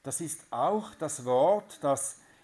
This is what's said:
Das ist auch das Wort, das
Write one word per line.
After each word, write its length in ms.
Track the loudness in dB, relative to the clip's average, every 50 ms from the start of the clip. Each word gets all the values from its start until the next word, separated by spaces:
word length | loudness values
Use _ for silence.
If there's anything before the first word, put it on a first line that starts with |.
Das 180 | _ -8 -6 -6
ist 260 | -6 -8 -8 -12 -10 _
auch 440 | -4 0 0 0 0 0 -4 -6 -10
das 300 | -10 -8 -8 -8 -6 -2
Wort, 540 | 2 4 6 6 6 4 2 -2 -8 -14 -4
das 380 | 0 0 0 0 -2 -8 -10 -14 -20 _ _ _